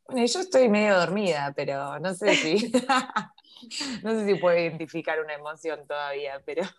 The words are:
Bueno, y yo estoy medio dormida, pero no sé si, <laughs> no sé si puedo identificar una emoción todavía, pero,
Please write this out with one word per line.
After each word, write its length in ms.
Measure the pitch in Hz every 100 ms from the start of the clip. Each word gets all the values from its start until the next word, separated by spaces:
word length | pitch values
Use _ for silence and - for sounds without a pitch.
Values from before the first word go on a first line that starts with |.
| -
Bueno, 160 | 254
y 40 | 240
yo 140 | 339
estoy 280 | 370 262 247
medio 280 | 208 214 190
dormida, 540 | 165 196 196 151 143 143
pero 420 | 139 139 143 147
no 140 | 175
sé 200 | 185 208
si, 360 | 285 202 196 240
<laughs> 1300 | 247 247 269 262 220 - - _ - 233 - 285 226
no 60 | 196
sé 160 | 220 202
si 80 |
puedo 240 | 185 175 170
identificar 600 | 165 160 160 165 160 160
una 120 | 156
emoción 520 | 147 147 156 165 147 143
todavía, 560 | 147 143 139 143 139
pero, 180 | - 147 185